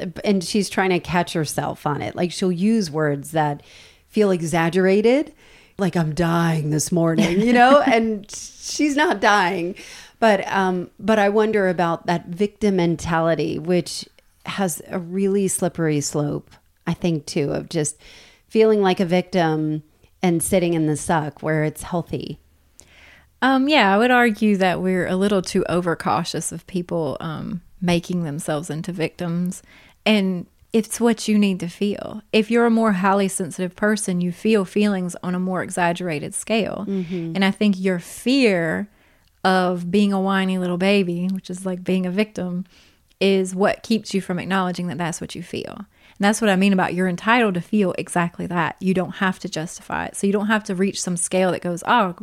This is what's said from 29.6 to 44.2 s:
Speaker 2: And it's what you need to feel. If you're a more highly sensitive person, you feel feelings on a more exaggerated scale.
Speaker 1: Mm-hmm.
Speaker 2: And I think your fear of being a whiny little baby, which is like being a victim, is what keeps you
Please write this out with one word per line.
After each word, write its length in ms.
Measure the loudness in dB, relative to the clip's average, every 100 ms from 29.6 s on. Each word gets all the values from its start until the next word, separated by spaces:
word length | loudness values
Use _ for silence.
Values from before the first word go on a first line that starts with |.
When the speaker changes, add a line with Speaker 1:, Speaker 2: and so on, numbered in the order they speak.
| -16 -20 -20 _
Speaker 2:
And 440 | 0 2 2 -4 -8 _ _
it's 260 | -2 -2 0
what 280 | 0 0 2
you 100 | 2
need 220 | 2 0
to 80 | -6
feel. 560 | -4 -4 -4 -8 -14 -2
If 160 | 0 2
you're 160 | 2 4
a 60 |
more 220 | 4 2
highly 340 | 2 2 2 2
sensitive 480 | -2 -6 -6 -8 -2
person, 440 | 0 0 0 -2
you 100 | -2
feel 340 | -2 2 2 2
feelings 500 | 0 2 0 -4 -6
on 140 | -6 -4
a 40 |
more 220 | -2 -2
exaggerated 720 | -4 -2 0 0 -4 -4 -6
scale. 520 | -8 -2 -2 -2 -4 -4
Speaker 1:
Mm-hmm. 460 | -4 -4 -6 -4 0
Speaker 2:
And 100 | 0
I 60 |
think 240 | 2 0 2
your 220 | 0 -2
fear 880 | -6 -6 0 2 4 2 0 -2 -6 _ _ _ _ _
of 480 | 0 2 2 -2 0
being 200 | 2 2
a 80 | 2
whiny 380 | 0 0 0 0
little 200 | -2 0
baby, 480 | 2 2 2 -2 -2
which 220 | -4 -6
is 140 | -8 -6
like 160 | -6
being 240 | -2 -2 0
a 40 |
victim, 540 | -2 -2 -4 -6 -6 -8 _ _ _ _ -2
is 320 | 2 2 0 0
what 280 | 0 0
keeps 300 | -2 -2 0
you 80 | -4